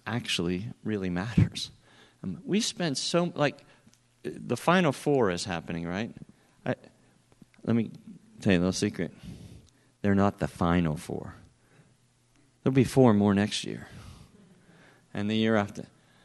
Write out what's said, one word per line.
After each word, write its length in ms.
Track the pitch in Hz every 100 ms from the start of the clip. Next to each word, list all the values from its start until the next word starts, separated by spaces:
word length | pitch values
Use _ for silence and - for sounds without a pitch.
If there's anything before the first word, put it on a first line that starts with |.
| -
actually 600 | 120 - - 85 90 120 -
really 260 | 113 104 92
matters. 600 | 87 117 - - - - - _ - - _
Um, 180 | 95 85 269
we 160 | 196
spend 360 | - - 170 127
so, 340 | - 170 175 -
like, 240 | 147 - - _ _ _ _ _
the 340 | - - 107 123
Final 360 | - 185 165
Four 380 | - 151 139 101
is 120 | 85
happening, 420 | - 85 76 85 85
right? 300 | 92 117 - - _ _ _ 135
I, 100 | - - _ _ _ _ _ - _ -
let 100 | 117
me 160 | 107 - - - _ -
tell 140 | 110
you 60 | 90
a 20 |
little 100 | 90
secret. 420 | 92 104 - 82 - - - - - - _ _ _
They're 140 | 101 98
not 240 | 101 -
the 80 | 76
Final 480 | - 87 87 82 73
Four. 400 | - - - - - _ _ _ _ _ _ _ _ _ _ _
There'll 100 | 135
be 120 | 131 120
four 280 | 139 123
more 200 | 104 104
next 320 | 98 101 - -
year. 220 | 53 - - - - - - - _ _ - - _ _
And 160 | 98 104
the 60 | 110
year 200 | 110 110
after. 280 | 101 - - _ _ _